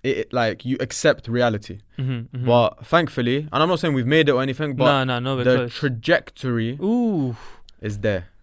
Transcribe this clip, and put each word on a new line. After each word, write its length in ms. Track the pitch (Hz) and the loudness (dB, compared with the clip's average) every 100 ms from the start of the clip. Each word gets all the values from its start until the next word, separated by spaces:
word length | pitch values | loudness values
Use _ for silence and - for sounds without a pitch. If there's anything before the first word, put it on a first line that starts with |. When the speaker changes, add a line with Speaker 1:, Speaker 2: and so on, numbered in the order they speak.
Speaker 1:
it, 140 | 131 - | -2 -4
it, 160 | - | -4
like, 320 | 123 113 90 | -2 -2 -4
you 120 | 123 135 | -6 -4
accept 480 | 131 - 160 - - | -4 0 0 0 -2
reality? 520 | 120 120 110 - 98 - - | 0 0 0 -8 -16 -14 -8
Speaker 2:
Mm-hmm, 140 | 131 | -6
mm-hmm. 340 | 123 120 123 | -6 -8 -4
Speaker 1:
But 400 | 120 120 113 - | 4 4 4 -2
thankfully, 640 | - 170 160 - 120 139 151 | 0 2 2 -2 0 -2 -2
and 120 | 143 | 0
I'm 60 | 165 | 2
not 100 | 170 | 2
saying 140 | 170 | 0
we've 120 | 135 120 156 | 0 2 4
made 120 | 147 | 4
it 40 | |
or 80 | 127 | 2
anything, 340 | 135 131 151 | 0 -4 -6
but 100 | 127 | 2
Speaker 2:
No, 180 | 127 139 | 4 4
no, 160 | 131 123 | 0 -2
nowhere 240 | 127 131 | -2 0
Speaker 1:
the 100 | 123 | 2
Speaker 2:
close. 180 | 127 120 | 2 0
Speaker 1:
trajectory 1000 | - 147 117 156 170 - - 131 117 113 143 | -4 -4 -2 2 0 0 -8 -4 -2 -2 -4
Speaker 2:
Ooh. 540 | 190 240 233 180 131 113 - - - - | -2 0 0 0 -2 -4 -14 -18 -20 -10
Speaker 1:
is 180 | 104 101 | -8 -4
there. 260 | 107 95 85 _ | -2 -2 -6 _